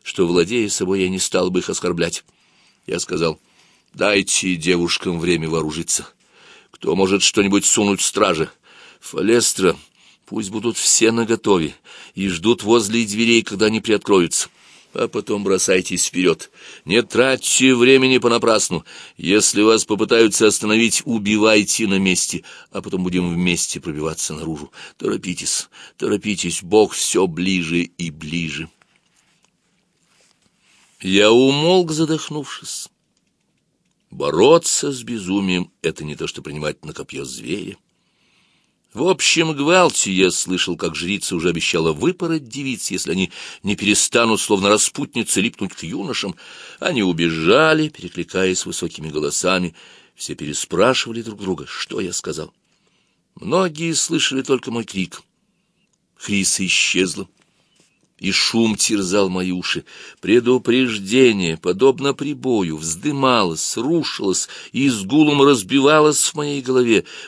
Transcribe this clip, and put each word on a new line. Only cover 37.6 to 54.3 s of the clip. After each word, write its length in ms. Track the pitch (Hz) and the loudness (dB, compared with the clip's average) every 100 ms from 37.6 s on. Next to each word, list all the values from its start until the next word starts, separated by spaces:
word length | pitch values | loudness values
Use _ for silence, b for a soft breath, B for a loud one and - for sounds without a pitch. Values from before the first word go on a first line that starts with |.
| - - _ _ _ _ _ _ _ _ _ _ _ | -10 -16 _ _ _ _ _ _ _ _ _ _ _
В 100 | 104 | -4
общем 500 | 170 185 - 160 160 | 0 0 0 2 0
гвалте 580 | 143 143 185 170 - - | 0 4 6 4 2 -2
я 200 | 92 92 | 2 2
слышал, 440 | - - 92 - 82 | 2 -4 -4 -4 -4
как 220 | 87 76 | -6 -6
жрица 400 | 85 101 - 90 | -6 -6 -4 -2
уже 100 | 87 | -2
обещала 460 | 82 - 87 80 | -2 -2 0 0
выпороть 560 | 76 139 175 175 160 123 | 0 -2 -2 -4 -4 -6
девиц, 420 | 127 135 113 - | -10 -8 -8 -6
если 220 | 95 - | -6 -4
они 180 | 92 90 B B B | -2 -2 B B B
не 140 | 95 101 | -6 -2
перестанут, 640 | 101 101 - 120 117 104 | 0 0 2 2 2 2
словно 260 | - 101 101 | 0 2 4
распутницы, 720 | 107 - - 143 120 107 - | 4 2 -4 -8 -6 -4 -2
липнуть 340 | 113 - 95 | -2 -4 -10
к 100 | - | -10
юношам. 520 | 82 95 139 117 98 - B B B B | -12 -10 -8 -8 -8 -10 B B B B
Они 200 | - 123 | -4 0
убежали, 840 | 92 82 85 80 82 123 160 156 156 | 2 2 0 0 4 4 4 2 -2
перекликаясь 800 | - 90 - 80 95 95 92 - | -6 -14 -10 -6 -2 0 -2 -4
высокими 420 | 85 85 - 76 | -6 -8 -8 -8
голосами. 680 | 73 73 - 90 92 90 - b b b | -6 -4 -2 0 0 -2 -8 b b b
Все 220 | b - 71 | b -14 -10
переспрашивали 840 | 73 73 - 87 117 127 120 113 | -8 -8 -4 2 2 2 -4 -8
друг 180 | 113 104 | -12 -10
друга, 260 | 95 87 71 | -6 -6 -8
что 340 | - - - | -12 -10 -8
я 100 | 90 | -8
сказал. 420 | 87 87 80 78 _ _ _ _ _ _ _ _ - | -8 -8 -10 -12 _ _ _ _ _ _ _ _ -14
Многие 580 | 95 170 185 151 165 | -2 0 0 -2 -4
слышали 480 | 156 - - - | -2 -2 -2 -2